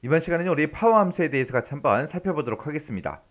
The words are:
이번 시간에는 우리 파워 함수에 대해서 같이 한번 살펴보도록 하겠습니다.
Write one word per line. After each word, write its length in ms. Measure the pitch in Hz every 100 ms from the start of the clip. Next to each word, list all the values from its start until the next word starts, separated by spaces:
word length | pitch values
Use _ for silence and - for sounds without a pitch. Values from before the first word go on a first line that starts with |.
이번 180 | 123 160
시간에는 320 | 165 165 180
우리 180 | 156 151
파워 260 | - 226 220
함수에 300 | 190 - 160
대해서 240 | 135 131
같이 180 | 127 113
한번 360 | 143 139 107 151
살펴보도록 600 | 180 190 156 120 110 147
하겠습니다. 560 | 151 151 101 80 73 _